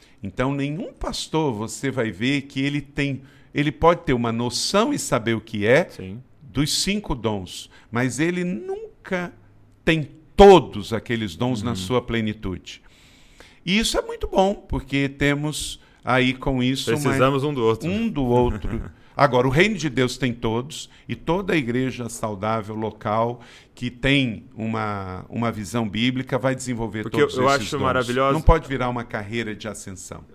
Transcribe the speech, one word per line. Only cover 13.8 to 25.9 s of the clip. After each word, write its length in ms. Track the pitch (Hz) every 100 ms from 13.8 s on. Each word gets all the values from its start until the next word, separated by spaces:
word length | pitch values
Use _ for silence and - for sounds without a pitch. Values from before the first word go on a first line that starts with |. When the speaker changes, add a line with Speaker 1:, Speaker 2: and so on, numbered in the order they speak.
| 226 -
Speaker 1:
é 20 |
muito 260 | - 466 -
bom, 280 | 349 190 208
porque 520 | - 135 - 139 139
temos 720 | 139 143 143 151 143 - - - _
aí 300 | - 127 127
com 280 | 131 147 131
isso 280 | 123 135 117
mais 140 | 117
Speaker 2:
Precisamos 400 | 139 135 131 139
um 100 | 147
do 100 | 139
outro. 240 | 113 110 156
Speaker 1:
um 200 | 208 233
do 140 | 147 127
outro. 640 | 123 120 104 - 113 90
Speaker 2:
<laughs> 100 | - - -
Speaker 1:
Agora, 300 | 139 123 131
o 20 |
reino 260 | 135 208 196
de 140 | 151
Deus 280 | 120 127 -
tem 160 | 131
todos, 560 | 120 117 113 135 - - - -
e 80 | 117
toda 380 | - 175 185
a 20 | 170
igreja 540 | 120 123 127 113 113
saudável, 640 | - 110 98 107 113 104 107
local, 640 | 110 - 110 110 117 120 - - -
que 160 | - 123
tem 560 | 123 135 139 127 101 -
uma, 720 | - 110 110 107 101 95 92 -
uma 220 | 113 117
visão 360 | 107 95 120
bíblica, 500 | 110